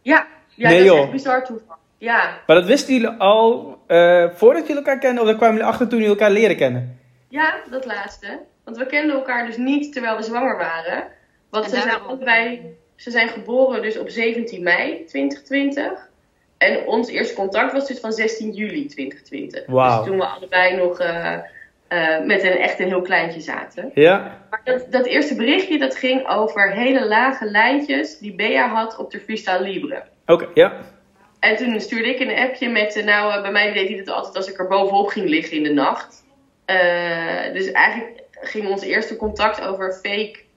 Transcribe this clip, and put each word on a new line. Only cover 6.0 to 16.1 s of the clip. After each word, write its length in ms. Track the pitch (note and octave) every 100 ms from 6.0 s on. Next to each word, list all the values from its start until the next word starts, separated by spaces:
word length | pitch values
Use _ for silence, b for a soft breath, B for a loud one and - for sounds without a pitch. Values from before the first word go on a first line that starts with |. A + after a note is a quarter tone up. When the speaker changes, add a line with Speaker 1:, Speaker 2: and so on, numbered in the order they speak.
| G#3+
Speaker 2:
elkaar 180 | G3+ G#3
leren 240 | G3+ G#3+ E3
kennen? 440 | C3+ B2 B2 - _ _ _
Speaker 1:
Ja, 240 | C#4 D#4 - -
dat 160 | C4 B3
laatste. 540 | G#3 G#3 - G3+ C#4+ - _
Want 140 | - A3+
we 80 | C4
kenden 300 | D4 D4+ C4+
elkaar 300 | C4 A#3+ A#3
dus 120 | A3+
niet 360 | B3+ C#4+ D4
terwijl 240 | B3+ A#3 G#3+
we 60 |
zwanger 340 | A3+ A#3 B3+ G#3
waren. 460 | E3+ E3 E3 A3+ - b b b _
Want 140 | G#3+ G#3+
Speaker 3:
En 40 |
Speaker 1:
ze 40 | A3
zijn 120 | G#3+
Speaker 3:
daarom. 180 | A3+ B3
Speaker 1:
allebei, 680 | C4 A#3+ A3+ A#3+ A#3+ - - _ _
ze 160 | B3
zijn 160 | A#3 A3+
geboren 520 | A3 G3 B3 B3+ A3
dus 160 | G#3+ A3
op 120 | -
zeventien 540 | A3+ A3+ A3+ G#3 F#3
mei 420 | F3 F3 C4 E4 -
twintig 360 | C#4 C#4 -
twintig. 720 | - C#4 C#4 C#4+ - F#4+ -